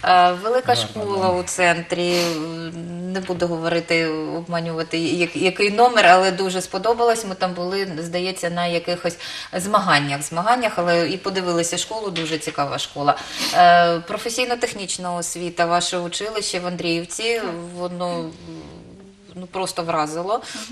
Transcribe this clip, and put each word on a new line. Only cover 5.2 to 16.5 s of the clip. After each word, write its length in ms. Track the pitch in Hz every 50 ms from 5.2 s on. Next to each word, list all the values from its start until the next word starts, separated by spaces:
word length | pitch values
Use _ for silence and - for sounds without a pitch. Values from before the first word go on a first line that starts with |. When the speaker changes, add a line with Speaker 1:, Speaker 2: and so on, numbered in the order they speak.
| 175 165 -
Speaker 1:
який 340 | 147 170 185 180 - 202 208
номер, 360 | 202 214 240 247 240 220 202
але 240 | 170 180 185 185 190
дуже 280 | 185 180 190 185 180 185
сподобалось. 640 | 180 - - 185 185 220 240 233 240 233 226 226 226
Ми 100 | 196 185
там 200 | - 190 185 180
були, 340 | 170 180 180 190 196 196 185 170 151
здається, 520 | 170 170 170 180 180 185 185 - - 170
на 160 | 175 175 175
якихось 500 | 175 170 170 170 - 175 175 - 175 170 - - - - - - -
змаганнях, 720 | - 185 175 202 214 208 180 180 156 143 143 143 139 143
змаганнях, 500 | 147 - 165 170 180 220 247 254 240 214 -
але 320 | - 175 175 170 170 170 151
і 60 | 185
подивилися 600 | 185 - 196 185 190 180 180 175 170 165 165 175 175
школу, 320 | - - 220 226 214 202
дуже 280 | 175 170 165 156 160 151
цікава 400 | - 160 - - 143 139 135 139
школа. 380 | - - - 147 143 143 - - - - - - - - -
Е, 440 | 175 175 175 175 175 175 170 170 165
професійно-технічна 1120 | 165 - 208 208 - 240 233 - 254 240 240 240 240 233 - 208 196 180 - - 180 180 175
освіта, 520 | 175 170 - - 170 180 175 170 - 175
ваше 320 | 170 175 175 175 - - 180
училище 640 | 175 170 170 - 202 214 220 214 202 -